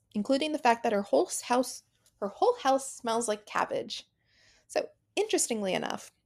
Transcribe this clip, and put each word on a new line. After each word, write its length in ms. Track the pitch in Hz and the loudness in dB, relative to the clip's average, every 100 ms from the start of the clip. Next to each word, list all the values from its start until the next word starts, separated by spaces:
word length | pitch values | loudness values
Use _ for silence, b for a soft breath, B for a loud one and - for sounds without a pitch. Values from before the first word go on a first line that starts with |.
| _ | _
including 380 | 208 202 269 311 | -6 0 0 2
the 60 | 302 | 2
fact 240 | 247 226 | 2 4
that 100 | 240 | 2
her 100 | 202 | 0
whole 240 | 202 277 359 | 2 2 2
s-, 140 | - | -2
house, 420 | - 247 254 - - _ _ _ | 0 0 0 -4 -18 _ _ _
her 80 | 196 | -8
whole 280 | - 427 494 | 0 2 2
house 340 | 269 269 269 - | 2 0 0 -8
smells 320 | 233 226 226 | -2 -2 0
like 180 | 214 - | -4 -4
cabbage. 600 | - - - - - - _ b b b b b | -2 -2 -2 -6 -10 -14 _ b b b b b
So, 200 | - - - _ | -4 -4 -10 _
interestingly 600 | - 427 349 - 226 196 | -2 0 0 0 -2 -2
enough, 360 | 170 151 - - _ | -2 -2 -6 -10 _